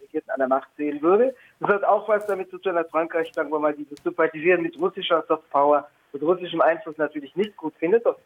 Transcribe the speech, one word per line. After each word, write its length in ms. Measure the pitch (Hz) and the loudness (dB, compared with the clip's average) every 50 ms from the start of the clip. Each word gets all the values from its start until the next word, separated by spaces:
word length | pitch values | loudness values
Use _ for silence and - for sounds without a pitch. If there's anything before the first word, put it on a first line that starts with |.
| - | -16
regierten, 280 | - - 156 - - | -8 -8 -8 -6 -6
an 100 | - 135 | -4 -2
der 80 | 135 127 | 0 2
Macht 200 | 131 135 - - _ | 0 0 -2 -4 _
sehen 240 | - 147 147 147 147 | -6 -6 -6 -4 0
würde. 340 | 143 165 190 208 247 262 254 - - _ _ - | 2 4 4 4 4 2 0 -6 -14 _ _ -6
Das 100 | 165 - | -2 0
hat 140 | 202 202 196 | 0 2 2
auch 220 | 175 196 214 208 | 2 2 2 2
was 200 | 214 214 202 208 | 0 0 0 0
damit 240 | 208 196 185 190 - | -2 -4 -4 -6 -10
zu 80 | - 180 | -10 -8
tun, 160 | - 196 175 | -4 -2 -2
dass 160 | 170 165 165 | -2 -2 -2
Frankreich, 420 | - 156 165 165 170 165 160 165 - | -2 -2 -2 -2 -2 -4 -4 -4 -4
sagen 180 | - 160 143 | -6 -4 -2
wir 80 | 156 151 | -2 -2
mal, 140 | 151 151 147 | 0 0 -2
dieses 260 | 143 147 - 147 - - | -2 -8 -14 -12 -8 -8
Sympathisieren 580 | 175 175 - 160 160 - 156 151 180 180 175 | -6 0 0 0 0 0 -2 0 2 2 2
mit 180 | 165 165 - 135 | 0 -4 -4 -4
russischer 460 | 165 190 185 196 180 - 175 160 160 | -4 -4 -4 -4 -4 0 0 0 0
Softpower, 600 | - 160 156 - _ - 139 139 147 147 143 143 - _ _ _ _ - | 0 -2 -4 -4 _ 0 2 4 4 4 4 2 -4 _ _ _ _ -10
mit 100 | 139 147 | -4 0
russischem 380 | 156 180 175 180 170 160 165 | 0 0 0 -2 -6 0 2
Einfluss 380 | 131 151 165 165 - 170 151 - | 2 2 2 0 -4 -10 -6 -4
natürlich 360 | 156 143 - 151 143 135 - | -4 -4 -4 -8 -14 -10 -4
nicht 220 | 165 208 208 - | -4 -4 -4 -4
gut 160 | - - 156 - - | -10 -10 -10 -8 -4
findet, 260 | 160 165 202 233 233 | -2 2 2 2 2
aus 120 | 254 254 - _ | 2 -2 -2 _